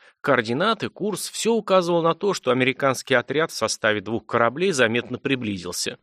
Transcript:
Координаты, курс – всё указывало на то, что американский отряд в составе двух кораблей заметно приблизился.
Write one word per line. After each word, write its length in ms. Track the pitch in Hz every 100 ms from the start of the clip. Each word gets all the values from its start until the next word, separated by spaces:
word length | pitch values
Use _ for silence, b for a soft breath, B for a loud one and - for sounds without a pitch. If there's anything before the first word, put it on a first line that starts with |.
| b b
Координаты, 680 | - 127 110 127 208 220 123
курс – 400 | - 104 180 -
всё 240 | - 214
указывало 480 | 226 - 190 170 170
на 140 | 165 165
то, 180 | 202
что 160 | 180 -
американский 640 | 123 131 127 139 123 -
отряд 380 | 123 - 139 160
в 40 | -
составе 460 | 110 - 110 107
двух 240 | 101 113 -
кораблей 460 | 117 117 135 190
заметно 480 | 147 113 120 117 123
приблизился. 800 | 135 131 113 95 87 - 123 120